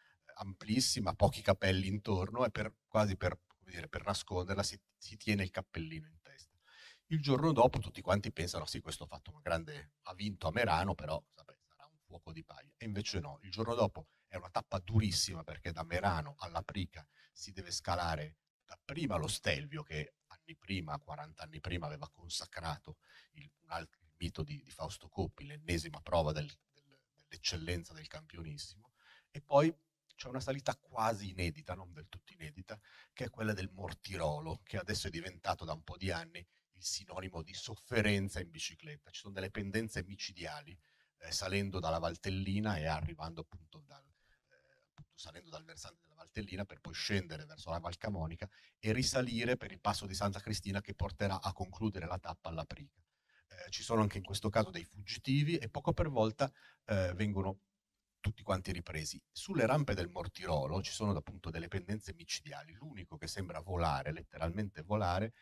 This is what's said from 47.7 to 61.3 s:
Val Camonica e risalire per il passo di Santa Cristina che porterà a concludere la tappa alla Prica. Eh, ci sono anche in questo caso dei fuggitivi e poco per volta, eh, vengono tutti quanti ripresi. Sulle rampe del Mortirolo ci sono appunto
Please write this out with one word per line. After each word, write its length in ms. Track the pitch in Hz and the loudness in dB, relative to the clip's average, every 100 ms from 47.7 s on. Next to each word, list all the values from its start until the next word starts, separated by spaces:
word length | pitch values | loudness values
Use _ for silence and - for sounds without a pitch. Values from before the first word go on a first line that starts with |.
| 82 | -4
Val 180 | 85 87 | -4 -4
Camonica 520 | 113 98 80 85 98 - - _ | -2 -2 -2 -4 -8 -12 -20 _
e 140 | 110 | 2
risalire 640 | 113 131 135 123 113 117 123 | 4 4 4 2 2 2 2
per 160 | 107 | -2
il 80 | 95 | -2
passo 260 | 104 104 101 | 0 0 -2
di 100 | 90 | 0
Santa 260 | 101 101 | 0 0
Cristina 400 | - 104 98 98 | -2 -4 0 -2
che 120 | 98 | -2
porterà 480 | 98 98 90 101 95 | -4 -4 0 0 0
a 120 | 98 | -2
concludere 540 | - 90 - 110 95 82 | -4 -6 -2 -2 0 -4
la 120 | 87 | -4
tappa 300 | 85 82 - | -6 -8 -6
alla 160 | 80 76 | -6 -6
Prica. 360 | - 143 _ _ _ _ _ _ | -10 -14 _ _ _ _ _ _
Eh, 220 | 92 90 | -16 -10
ci 120 | - | -6
sono 200 | - 113 | 2 4
anche 160 | 107 101 | 4 2
in 80 | 90 | -4
questo 240 | 98 107 | -2 2
caso 200 | 107 101 | 4 4
dei 140 | 90 | 0
fuggitivi 760 | 82 101 101 - - 135 147 170 | -8 -12 -10 -6 2 4 4 2
e 120 | 110 | -2
poco 240 | - - | -2 2
per 160 | 147 165 | 2 4
volta, 420 | 131 110 110 135 - - _ - | 4 4 4 0 0 -20 _ 0
eh, 280 | 101 92 90 | 2 4 2
vengono 440 | 107 98 92 98 _ _ _ _ _ _ | 2 2 0 -2 _ _ _ _ _ _
tutti 220 | - - | -2 -2
quanti 300 | - 95 95 | 0 0 0
ripresi. 500 | 87 - 78 76 - - | -4 -4 -4 -4 -6 -12
Sulle 360 | - - 180 113 | -10 -2 4 6
rampe 260 | 143 143 | 6 4
del 160 | 98 87 | 2 0
Mortirolo 720 | 90 85 - 90 78 67 90 | -4 -6 -4 0 2 2 0
ci 100 | 98 | -2
sono 240 | - 107 85 | 0 2 2
appunto 360 | 73 | -2